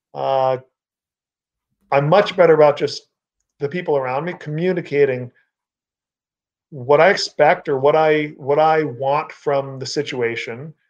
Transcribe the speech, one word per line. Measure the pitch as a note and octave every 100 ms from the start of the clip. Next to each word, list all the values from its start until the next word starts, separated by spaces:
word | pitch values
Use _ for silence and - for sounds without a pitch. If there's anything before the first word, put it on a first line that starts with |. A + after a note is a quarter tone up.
| _ C#3+
uh, | C3+ C3+ C3 C3 B2+ _ _ _ _ _ _ _ _ _ _ _ -
I'm | C#3 D3
much | F#3 G3+ -
better | E3+ D#3
about | D3 C#3+
just | D3 - _ _ _ _ _ -
the | C#3+
people | F3 F3 C#3+
around | B2+ C3 E3
me |
communicating | F3 - D3+ F3+ F3 F3 C#3+ C#3 B2+ B2 _ _ _ _ _ _ _ _ _ _ _ _ _ _
what | D3 B2 D3
I | E3+
expect | G3 - - D3+ F3+ -
or | C#3
what | C#3 D#3
I, | D#3 D#3 D3+
what | D#3+ C3 D3
I | D#3 D#3+
want | D3+ A#2+ C3+ C#3+ -
from | - - C#3 C3+ C3+
the | B2+
situation | - C#3+ C3+ A#2 A#2 - A#2 D#3 - _